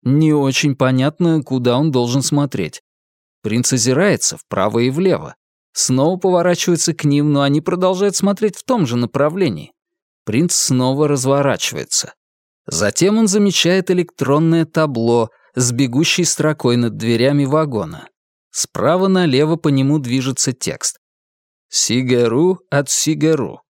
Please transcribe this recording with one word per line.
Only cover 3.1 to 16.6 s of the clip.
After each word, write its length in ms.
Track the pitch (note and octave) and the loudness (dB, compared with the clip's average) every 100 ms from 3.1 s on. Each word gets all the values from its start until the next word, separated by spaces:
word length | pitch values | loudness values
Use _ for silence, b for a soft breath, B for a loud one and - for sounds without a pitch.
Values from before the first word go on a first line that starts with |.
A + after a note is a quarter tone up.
| _ _ _ | _ _ _
Принц 300 | G#2+ A2+ B2 | -4 -2 0
озирается 640 | C3 B2 C3 G3+ C#3 - - | 0 0 2 2 0 -2 -6
вправо 440 | - F#2+ G2+ A2+ | -6 -2 0 2
и 100 | B2 | 0
влево. 460 | C#3 F#3 A2+ - - _ _ _ | 0 0 0 -6 -20 _ _ _
Снова 440 | - - C3 D3+ F#3 | -6 0 2 2 0
поворачивается 800 | F#3+ F3+ F3 F3 - E3+ - | 0 2 2 0 0 0 -2
к 100 | D#3 | 0
ним, 280 | D3 C#3+ D3+ | 0 2 2
но 100 | C#3+ | 2
они 180 | C#3 D3 | 2 0
продолжают 560 | E3 F3+ F#3 F#3 G3+ F#3+ | 0 -2 0 0 -2 0
смотреть 400 | G3 F#3+ G#3+ - | -2 0 -2 -4
в 80 | |
том 200 | - B3 | -4 -2
же 120 | C3+ A#2+ | 0 0
направлении. 760 | A#2+ - D3 F3+ E3+ D#2+ - _ _ _ _ _ | -2 0 -2 0 -2 -2 -12 _ _ _ _ _
Принц 320 | - A2 E3+ - | -4 0 0 -2
снова 500 | - B2+ B2+ C#3 D3+ | 0 0 0 0 0
разворачивается. 1080 | C#3+ C3 C#3 C#3 A2 - - - - - - _ _ _ _ - | 0 0 0 0 -2 -4 -8 -6 -6 -6 -16 _ _ _ _ -10
Затем 500 | D#2+ G2+ - F#3 A3 | -2 -2 2 2 2
он 120 | A3 | 2
замечает 640 | G#3 G3+ F3+ E3+ F#3+ F#3 | 2 2 2 2 0 0
электронное 720 | F3+ E3+ - B2+ D3 E3 E3 | -2 -2 -4 0 2 2 2
табло — 680 | D#3 D#3+ D#3 A#2 A#2 A#2+ A2+ b b - | 0 0 0 0 2 2 0 b b -4
с 140 | B2 | -2
бегущей 520 | A#2+ C3+ A#2+ E3 - | 0 0 0 0 0
строкой 520 | E3+ - D#3 D3+ | -2 0 -2 0